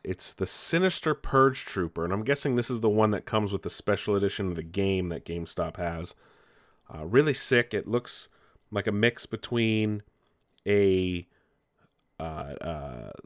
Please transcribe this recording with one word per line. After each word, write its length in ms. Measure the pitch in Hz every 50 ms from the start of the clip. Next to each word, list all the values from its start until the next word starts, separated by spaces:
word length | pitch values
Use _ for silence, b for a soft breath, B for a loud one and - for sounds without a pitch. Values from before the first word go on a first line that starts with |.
| -
it's 260 | - 123 - - -
the 160 | - - 95
Sinister 640 | - - - - - 160 170 185 190 - - - 156 147
Purge 520 | - - - - 135 135 135 127 - -
Trooper, 400 | - - 98 87 82 - 82 82
and 80 | 85 95
I'm 100 | 104 107
guessing 320 | 120 139 - - 143 123
this 140 | 120 117 -
is 100 | 127 113
the 100 | 110 110
one 220 | 104 107 110 107
that 140 | 104 - -
comes 260 | - - 110 104 95
with 120 | 101 92 -
the 60 | 87
special 460 | - - - - 101 95 - - 101
edition 320 | 98 98 95 - - 98
of 80 | 92 87
the 80 | 82 82
game 460 | 82 87 98 98 98 95 92 92 87
that 160 | 82 73 -
GameStop 500 | - 85 87 82 - - - 85 82 -
has. 380 | - 87 85 85 82 90 - - b b b b b b b b b b b b b b - -
Uh, 120 | 78 78
really 280 | 85 107 131 151 156 131
sick. 400 | - - - 131 120 120 - -
It 140 | 101 -
looks 420 | - 113 120 - - - - - b b b b b b b b _
like 160 | 104 101 95
a 40 | 110
mix 340 | 104 104 110 120 117 - -
between 800 | - - 110 - - 123 120 113 110 110 110 107 107 107 104 - _ _ _ _ _ _ _ _ _ _ _ _
a, 600 | 101 104 101 101 98 95 92 92 90 90 87 85 - _ _ _ _ _ _ _ _ _ _ _ _ _ _ _ _ _ -
uh, 40 | 85
uh, 880 | 80 78 78 - 71 71 - - 85 80 73 69 69 62 60 55 50 - - -